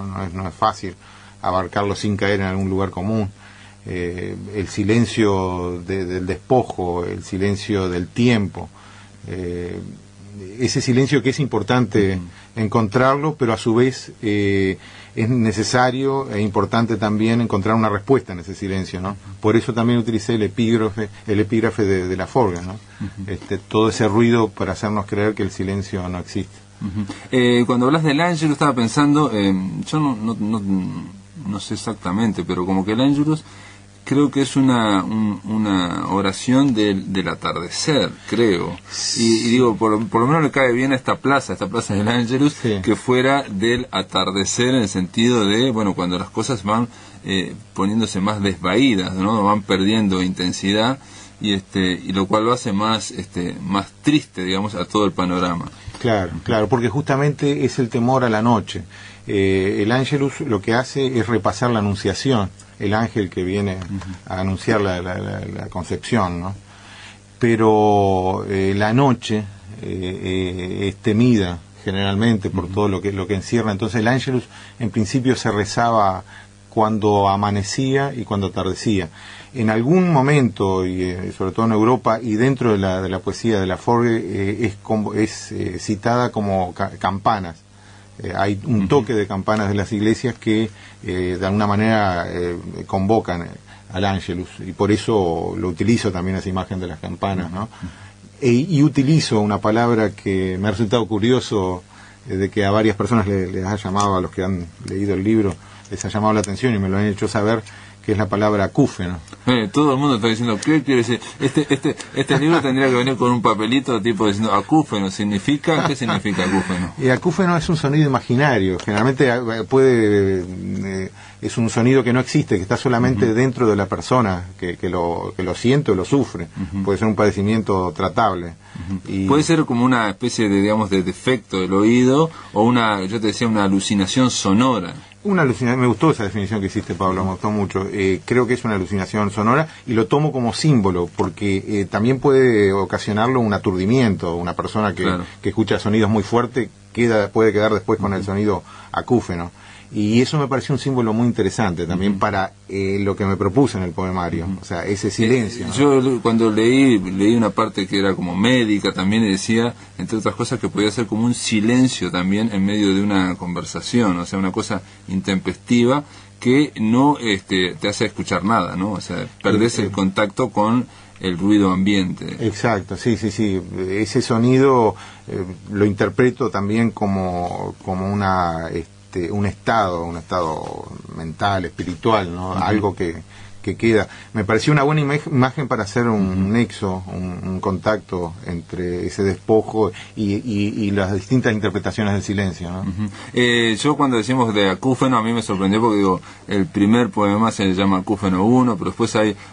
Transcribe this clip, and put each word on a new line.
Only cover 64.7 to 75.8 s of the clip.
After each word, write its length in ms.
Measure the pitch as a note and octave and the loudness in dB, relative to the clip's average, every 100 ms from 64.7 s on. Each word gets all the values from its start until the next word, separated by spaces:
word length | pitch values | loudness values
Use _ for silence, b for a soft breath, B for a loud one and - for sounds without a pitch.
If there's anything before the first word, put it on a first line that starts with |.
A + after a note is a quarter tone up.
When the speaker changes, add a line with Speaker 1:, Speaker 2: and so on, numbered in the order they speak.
| A2 | 0
Speaker 1:
la, 220 | G2 F2+ | 0 -2
la, 160 | F2+ F#2+ | -4 -6
la, 220 | G2+ G2+ | -8 -8
la 260 | G2 G2 - | -8 -10 -10
concepción, 720 | F#2+ - F#2+ - A#2 F#2 F2 | -8 -6 -6 -2 0 0 -2
¿no? 140 | F#2 G2+ B B B B B B - - | -6 -10 B B B B B B -18 -2
Pero, 1080 | A#2+ A2 A2 G#2+ G#2+ G#2 G2 F#2+ F#2 G2 G2 | 2 4 4 6 6 4 4 2 0 -2 -2
eh, 260 | G2 F#2+ G2 | -2 0 0
la 160 | G#2+ | 2
noche, 460 | B2 C#3+ A#2+ - G#2+ | 4 4 2 -2 -4
eh, 60 | G2+ - F#2 G#2 | -6 -12 -18 -12
eh, 1080 | G2 F#2 F#2 F#2 F#2 F#2 F#2 F#2 F2+ G2 G2 | -8 -6 -6 -6 -4 -2 -2 -4 -8 -4 -4
es 80 | G2 | -2
temida 640 | A2 G#2+ B2 A2 F2+ F2 - - | 0 4 4 4 2 -4 -12 -10
generalmente 640 | G#2 F#2+ G2 G2 A#2 G#2+ G#2 | -6 -2 0 2 2 2 0
por 140 | F#2 | -4
Speaker 2:
Ujú. 100 | F2 | -2
Speaker 1:
todo 140 | F#2+ G#2 | 0 0
lo 120 | F#2 | 0
que, 120 | G2 | -4
lo 140 | G2 F#2 | -4 -4
que 80 | |
encierra. 360 | G2 - A#2 A2 | -4 -2 -2 0
Entonces 300 | G2 A2 A2+ | -2 -2 0
el 80 | A2 | 0
Ángelus 360 | B2+ C3 B2 - B B B | 0 0 -4 -6 B B B
en 100 | A2 | -4
principio 460 | A2+ G2+ C3+ B2+ A2+ | -2 0 0 0 0
se 140 | A#2 | 0
rezaba 760 | G2+ G2+ - | 0 -2 0